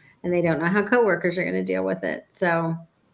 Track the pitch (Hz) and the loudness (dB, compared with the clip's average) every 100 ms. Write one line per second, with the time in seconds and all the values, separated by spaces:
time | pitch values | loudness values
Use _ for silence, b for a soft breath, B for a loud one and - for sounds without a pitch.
0 | b b 180 175 170 156 165 202 202 247 | b b -2 0 2 2 2 2 2 4
1 | 220 170 180 170 90 92 92 92 - 185 | 4 2 0 -2 -2 -2 -2 -2 -2 -2
2 | 90 - - - 180 165 165 165 - _ | -4 -6 -10 -4 0 0 -2 -6 -10 _
3 | _ | _